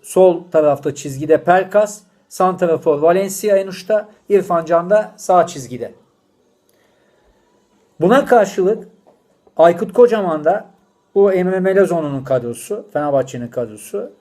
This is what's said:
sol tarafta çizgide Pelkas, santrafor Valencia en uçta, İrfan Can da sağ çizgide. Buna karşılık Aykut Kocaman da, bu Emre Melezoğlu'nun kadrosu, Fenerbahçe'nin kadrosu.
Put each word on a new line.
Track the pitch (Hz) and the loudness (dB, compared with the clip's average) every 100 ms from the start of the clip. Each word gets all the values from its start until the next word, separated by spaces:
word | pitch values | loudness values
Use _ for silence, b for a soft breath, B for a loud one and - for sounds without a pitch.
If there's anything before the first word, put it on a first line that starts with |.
sol | - 185 185 170 - | -2 4 4 2 -2
tarafta | 160 151 135 151 | 0 0 0 -6
çizgide | 139 147 135 156 156 | -8 -12 -10 0 0
Pelkas, | 175 180 185 208 208 - _ _ _ | 4 0 2 0 0 -6 _ _ _
santrafor | - 185 175 175 151 165 147 | -2 -2 0 -2 0 0 2
Valencia | 160 185 196 190 214 196 | 2 0 -2 -6 0 0
en | 190 | 0
uçta, | 185 - 214 214 b - | -12 -2 -2 -2 b 0
İrfan | 202 190 170 | 0 2 -2
Can | 156 170 175 | 0 -2 2
da | 208 208 - | 0 0 -12
sağ | - 180 170 | 0 2 2
çizgide. | 147 120 120 110 - _ _ _ _ _ _ _ _ _ _ _ _ _ _ _ _ _ _ _ _ | -6 -12 -12 -12 -14 _ _ _ _ _ _ _ _ _ _ _ _ _ _ _ _ _ _ _ _
Buna | 170 262 277 | 2 2 4
karşılık | 240 196 - 185 220 - _ _ _ _ _ _ - | 2 2 0 -2 -2 -8 _ _ _ _ _ _ 4
Aykut | 165 175 185 | 4 4 -4
Kocaman | - 240 220 185 156 | 4 4 4 -2 -2
da, | 151 202 - _ _ _ _ | -2 -2 -6 _ _ _ _
bu | 196 202 | 0 2
Emre | 185 180 190 | 2 0 0
Melezoğlu'nun | 185 190 190 165 147 139 | 0 2 2 0 -4 -8
kadrosu, | 131 131 120 117 - 208 - | -2 -2 -2 -12 -10 -12 -8
Fenerbahçe'nin | 147 147 139 131 127 120 | -6 -2 -2 -2 -10 -10
kadrosu. | 127 113 107 - 202 240 _ | -8 -10 -12 -12 -12 -12 _